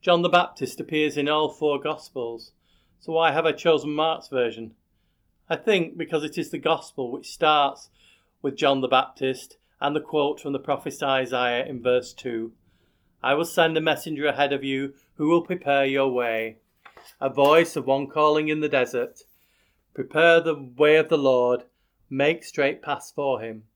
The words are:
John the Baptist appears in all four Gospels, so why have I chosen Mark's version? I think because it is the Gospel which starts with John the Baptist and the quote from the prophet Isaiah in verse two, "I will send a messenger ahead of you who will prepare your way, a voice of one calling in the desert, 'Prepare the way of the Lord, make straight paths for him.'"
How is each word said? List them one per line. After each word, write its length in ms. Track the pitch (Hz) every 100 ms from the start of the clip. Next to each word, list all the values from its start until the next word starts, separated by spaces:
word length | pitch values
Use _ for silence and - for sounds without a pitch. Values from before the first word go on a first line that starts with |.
John 200 | - 175
the 80 | 175
Baptist 500 | 175 175 - 131 -
appears 380 | 160 156 151 147
in 100 | 143
all 220 | 151 151
four 300 | 151 151 143
Gospels, 760 | 151 151 - 135 117 117 - _ _ _ _ _
so 120 | -
why 200 | 160 160
have 160 | 147 160
I 60 |
chosen 360 | 147 175 156 147
Mark's 380 | 151 160 160 -
version? 480 | 135 120 110 113 - _ _ _ _ _ _ _
I 60 | -
think 420 | - 202 160 170
because 260 | 160 160
it 140 | 151 147
is 140 | 147
the 80 | 151
Gospel 500 | 156 156 - - 127
which 220 | 120 -
starts 560 | - 156 151 139 139 - _ _ _ _ _
with 120 | 143 135
John 260 | 147 139
the 60 | 127
Baptist 720 | 127 135 - 135 127 - _ _ _
and 140 | 143 151
the 40 |
quote 400 | 151 156 139 -
from 140 | 147
the 60 | 139
prophet 420 | 135 139 - 135
Isaiah 640 | 143 135 127 123 123 120 135
in 160 | 127
verse 320 | 120 123 120
two, 400 | - 131 117 117 _ _ _ _ _ _ _
"I 100 | 127
will 120 | 143 165
send 300 | - 165 160
a 60 |
messenger 460 | 160 147 - 151 147
ahead 260 | 139 143
of 100 | 139
you 300 | 139 135 139 139 _ _
who 120 | 151
will 140 | 170
prepare 420 | 170 180 147 143
your 280 | 135 135 135
way, 480 | 123 120 113 113 113 _ _ - - - _
a 120 | 135
voice 440 | 127 143 156 170 -
of 120 | 123
one 180 | 135 139
calling 420 | - 151 151 156
in 120 | 151
the 100 | 151
desert, 540 | 143 123 127 120 - _ _ _ _ _ _ _ -
'Prepare 440 | 127 151 170 165
the 140 | 165
way 440 | 147 131 123 151 156
of 120 | 156
the 80 | 160
Lord, 460 | 139 127 123 123 - _ _ _ _
make 320 | 135 143 165
straight 360 | - - 139 135
paths 300 | - 143 -
for 320 | - 139 123
him.'" 240 | 113 113 110